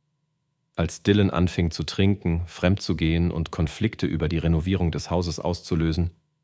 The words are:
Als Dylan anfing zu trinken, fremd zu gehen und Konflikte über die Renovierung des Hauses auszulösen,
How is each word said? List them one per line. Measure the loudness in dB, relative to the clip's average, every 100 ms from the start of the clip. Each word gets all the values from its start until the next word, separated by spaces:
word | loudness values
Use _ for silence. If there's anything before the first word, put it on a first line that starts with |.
| _ _ _ _ _ _ _ -4
Als | -4 -2
Dylan | 2 4 4
anfing | 2 0 0 -2
zu | -2
trinken, | -6 0 2 2 0 -2 -4
fremd | 0 0 2
zu | 0 0
gehen | 2 2 2
und | -2 -6
Konflikte | -2 -4 -2 -4 -2 -2
über | 0 0
die | 0
Renovierung | 2 0 2 0 0
des | -2 -2
Hauses | -2 -2 -4
auszulösen, | -4 -4 -2 0 0 0 -2 -4 _ _